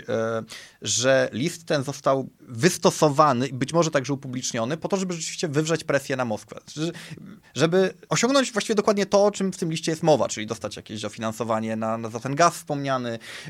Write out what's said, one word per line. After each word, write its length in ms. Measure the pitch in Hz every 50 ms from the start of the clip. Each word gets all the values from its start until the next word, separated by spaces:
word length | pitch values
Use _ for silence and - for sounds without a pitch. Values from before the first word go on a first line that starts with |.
| - -
e, 340 | 113 113 113 113 113 113 110 - - - - - - _
że 480 | - 110 - - 123 131 135 131 127 - -
list 320 | 107 139 - - - -
ten 180 | - 160 143 127
został 460 | 147 131 - - 143 135 135 131 - - _
wystosowany, 1080 | - - 123 113 143 180 - - - 180 - - 160 151 139 147 151 147 127 117 135 131 131
być 200 | 123 135 131 156
może 180 | 170 165 160
także 220 | 156 139 123 139 143
upubliczniony, 640 | 131 135 131 123 131 123 - - 117 113 123 165
po 100 | 160 -
to, 100 | 170 202
żeby 160 | 190 190 180 175
rzeczywiście 340 | 160 160 - - - 190
wywrzeć 360 | 156 135 151 156 160 165 156 -
presję 320 | - 143 135 - - 135
na 100 | 127 127
Moskwę. 340 | 117 107 - - - - - - - -
Że-, 160 | 147 160 170 160 - - - 151 - - - - - _ - -
żeby 400 | 123 147 170 175 190 190 180 - - - -
osiągnąć 420 | 160 - 233 247 277 277 247 -
właściwie 240 | - 202 - - 214
dokładnie 300 | 208 202 226 208 202 190
to, 200 | - 208 196 202
o 60 | 208
czym 220 | 202 - 196 190 -
w 40 |
tym 140 | - 190 160
liście 200 | 160 160 - 165
jest 120 | 160 156 170
mowa, 240 | 160 151 117 98
czyli 200 | - - 107 110
dostać 280 | 107 113 - - 104 -
jakieś 260 | 92 - - 107 104
dofinansowanie 760 | 104 101 - - 110 110 110 - 117 110 110 110 110 110 110
na, 220 | 110 113 110 113
na, 120 | 113 113 110
za 100 | 117 113
ten 160 | - 131 139
gaz 200 | 147 170 170 -
wspomniany, 640 | - - - 147 143 139 139 131 127 123 120 113 113 - - - - - -